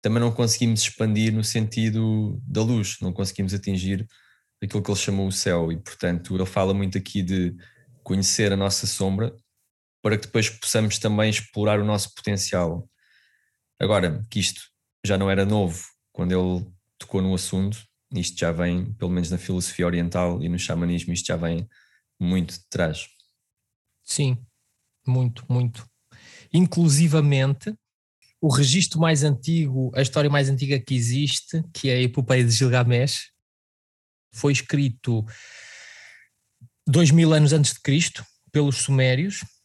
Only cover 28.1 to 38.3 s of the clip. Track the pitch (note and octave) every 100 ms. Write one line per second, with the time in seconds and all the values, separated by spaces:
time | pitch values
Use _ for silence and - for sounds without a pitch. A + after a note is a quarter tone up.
28.1 | _ _ _ D#3 C3 C#3 F3 - D#3+ E3
29.1 | D3+ D3+ C3+ - E3 D3 C3 B2+ B2+ C#3
30.1 | D#3 D3 C#3+ C3+ C3+ C3+ C3+ - B2+ A#2
31.1 | B2+ C#3+ - - D#3+ D#3+ - C3+ B2+ B2
32.1 | C3 A#2+ B2+ B2 A2 C3 B2 A#2+ A#2+ C3+
33.1 | - - _ _ _ _ _ _ _ _
34.1 | _ _ - C#3+ C3+ - C#3+ C#3 A2+ -
35.1 | A2+ A2 - - - - - - - -
36.1 | - _ _ _ _ - _ - C#3+ E3
37.1 | E3 E3 D#3 D3 D#3 D3 - - C#3+ E3+
38.1 | - -